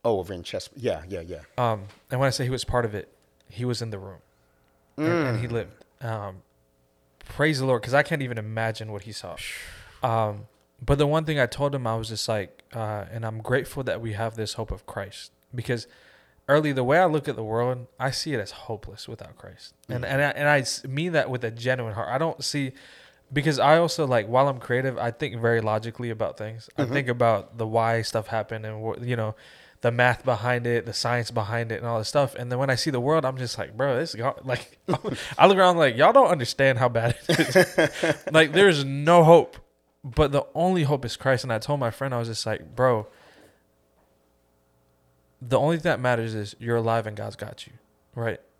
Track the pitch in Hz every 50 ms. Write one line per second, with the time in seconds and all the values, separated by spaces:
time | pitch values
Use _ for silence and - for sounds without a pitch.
0 | - 120 110 95 87 85 95 87 87 - - 95 - - _ - 110 117 90 76
1 | 80 90 98 87 82 87 90 76 - _ _ - 123 117 110 101 101 101 - _
2 | _ _ 131 123 139 135 120 - 131 123 131 117 - - - 123 117 107 104 101
3 | - _ _ _ _ _ _ _ _ _ - - 123 123 120 113 120 113 107 95
4 | 95 98 92 - _ _ _ _ _ _ _ _ _ _ _ _ _ _ _ -
5 | 151 160 175 170 151 131 113 113 120 117 117 113 104 - - _ _ _ _ _
6 | - 117 113 110 101 98 95 92 _ _ _ _ _ _ _ _ _ _ _ _
7 | _ _ _ _ - - - - 143 160 156 131 135 135 127 113 - 120 127 143
8 | 147 - 165 143 135 123 120 113 107 107 110 110 113 113 107 - 110 107 107 101
9 | - 113 101 - - 92 78 - - - - - - - - - - - - -
10 | - 123 113 113 110 107 104 104 104 _ _ _ _ _ _ _ 123 - 143 143
11 | 151 143 151 160 160 156 156 143 127 117 - - 143 143 139 135 120 113 113 113
12 | 113 110 113 104 - - 110 104 95 87 - - _ _ - 117 110 107 107 104
13 | 98 - 107 117 113 110 107 110 107 - 127 135 - - - 143 131 120 82 110
14 | 117 113 104 101 113 113 110 113 110 101 - - 110 - - 98 _ - - 104
15 | 98 95 - - - - _ _ _ _ - 120 117 - 123 117 - - - _
16 | _ - _ _ _ _ _ _ _ - 139 151 156 147 135 131 123 123 147 170
17 | 185 170 151 147 - 147 120 113 110 107 110 117 120 127 127 123 120 _ _ -
18 | 127 135 131 - - 156 143 113 98 - - - - - 113 101 - - 104 -
19 | - - 117 - 113 - - - - 92 - - - - _ _ _ - 131 123
20 | 123 - 135 135 143 143 - - 147 147 147 143 127 - - - - 139 131 143
21 | 165 180 165 151 - - 127 120 120 110 117 117 117 127 131 127 117 113 104 113
22 | - - 123 135 160 165 - - 127 - - 143 139 131 - - - - - -
23 | - - _ _ _ _ 131 147 135 160 147 127 - 143 156 165 170 160 - -
24 | 156 131 135 117 104 104 120 127 139 143 131 123 - - 123 123 131 135 123 -
25 | 113 120 117 - 151 120 95 117 117 120 117 113 107 107 107 110 110 117 113 -
26 | 120 117 113 107 110 85 - - 104 110 113 113 - - _ - 143 113 135 143
27 | 135 127 120 120 120 117 110 98 95 - - 117 113 110 110 113 113 113 113 113
28 | 110 - - 113 104 - 117 110 104 - 113 110 107 107 110 107 110 113 - -
29 | 120 120 123 117 110 107 110 - - - - - - - _ _ - 120 117 120
30 | 123 123 120 - - 131 120 104 110 123 123 120 120 120 117 120 117 117 - -
31 | - 120 120 120 113 - 120 117 104 98 117 117 117 113 113 - 117 117 117 110
32 | 107 - - 147 139 123 - - 123 123 123 123 139 135 127 120 - 160 135 123
33 | 120 139 156 160 131 131 135 131 127 117 - - 92 - 107 110 135 139 127 123
34 | 156 165 - 104 120 139 - - - 131 - - - - - _ _ - 139 -
35 | - 143 - - - - - - 147 185 196 185 185 180 175 170 156 131 113 117
36 | 147 196 233 277 247 165 175 147 117 - - - 139 135 127 117 131 123 113 113
37 | 113 117 - - - - 165 - 165 139 135 190 175 - - - 160 143 - -
38 | - 165 151 - - - 151 160 160 143 135 180 202 196 165 143 139 135 139 143
39 | 143 160 175 175 160 160 170 160 120 - - - - _ _ _ _ _ _ _
40 | - 135 117 - 156 143 139 143 - - - 147 170 185 185 175 151 135 151 139
41 | 131 113 - - - 135 131 117 - 127 113 107 - - 147 143 127 113 - -
42 | 135 135 127 120 117 113 113 - - 113 107 - - 80 - 117 127 131 123 107
43 | 104 - - _ - - - - - _ _ _ _ _ _ _ _ _ _ _
44 | _ _ _ _ _ _ _ _ _ _ _ _ _ _ _ _ _ _ _ _
45 | _ _ _ _ _ _ _ _ 131 117 131 113 139 156 170 160 147 175 135 -
46 | 123 123 123 117 113 113 110 110 104 98 - _ 117 117 117 117 113 113 113 117
47 | 107 110 104 104 107 107 107 - 107 - - - - - - - _ _ _ _
48 | _ _ _ 120 117 117 92 - _ _ _